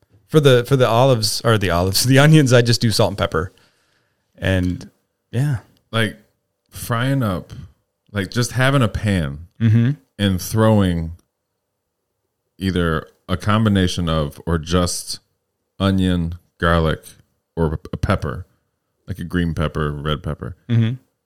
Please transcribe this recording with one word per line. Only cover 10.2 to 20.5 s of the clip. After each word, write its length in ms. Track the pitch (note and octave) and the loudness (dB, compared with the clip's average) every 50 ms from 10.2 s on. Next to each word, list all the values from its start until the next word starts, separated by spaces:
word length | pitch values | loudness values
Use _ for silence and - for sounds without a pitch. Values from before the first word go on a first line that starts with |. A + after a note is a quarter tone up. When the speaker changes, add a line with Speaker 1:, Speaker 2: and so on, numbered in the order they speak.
| G2+ G2 F#2+ F2 - | -2 -2 -2 -2 -4
Speaker 2:
throwing 720 | - - A2 A2 A2 A2 G#2 G2 F2+ F2 E2+ E2 D#2+ E2 - _ _ _ _ _ _ _ _ _ _ _ _ _ _ _ _ _ _ _ _ _ _ _ _ _ _ _ - | -4 0 2 4 4 4 4 4 2 0 -2 -4 -6 -10 -14 _ _ _ _ _ _ _ _ _ _ _ _ _ _ _ _ _ _ _ _ _ _ _ _ _ _ _ -6
either 500 | F#2 F#2+ F2 F2+ F2 E2 D#2+ D#2+ - - _ _ _ - | -4 -2 0 0 0 0 0 -2 -4 -8 _ _ _ -8
a 80 | F#2 | -6
combination 720 | E2+ - G#2+ G#2 A2 A2+ G#2+ G2+ G2 F#2 F2+ - - F2 D#2+ | -4 0 0 0 2 2 2 2 2 2 2 0 -2 -4 -2
of 320 | D#2+ D#2+ D2+ C#2+ - - - | -2 -2 -2 -4 -6 -10 -6
or 120 | - E2+ E2 | -4 -4 -4
just 600 | D2+ D#2 F2 F2+ F2 F2 - - - - - - _ _ _ _ _ _ _ _ _ _ _ - | -2 0 0 0 0 0 -4 -6 -10 -12 -14 -14 _ _ _ _ _ _ _ _ _ _ _ -4
onion, 560 | F#2+ G2 F#2+ F#2+ F#2 F#2 F2+ F2 E2+ E2+ F2 - _ _ _ - | -2 0 2 2 2 0 0 0 -2 -4 -6 -10 _ _ _ -2
garlic, 420 | F2 E2 E2+ E2+ D#2+ D#2+ D2+ - - - - _ _ _ _ _ _ _ - | 0 2 2 2 2 0 -2 -4 -8 -16 -20 _ _ _ _ _ _ _ -6
or 220 | - E2 D#2 D2 D2 - - - | -2 -2 -2 -2 -4 -10 -10 -10
a 40 | |
pepper, 500 | - - - G2 F2+ - D2 - - F2+ _ _ _ _ _ _ _ _ _ _ _ _ | -6 -2 -2 -2 -2 -2 -6 -8 -10 -12 _ _ _ _ _ _ _ _ _ _ _ _
like 120 | - F#2+ - | -14 -12 -12
a 60 | F2 | -10
green 300 | E2 E2+ F2 F2 E2 D#2 | -6 -4 -2 -2 -2 -2
pepper, 380 | E2 E2 D2+ - D#2 D2+ D2 D2 | -2 -4 -4 -4 -4 -4 -4 -6
red 300 | D2 C#2+ D#2 D2+ - - | -6 -6 -6 -6 -6 -6
pepper, 340 | - C#2+ - - A#1+ | -8 -10 -10 -10 -14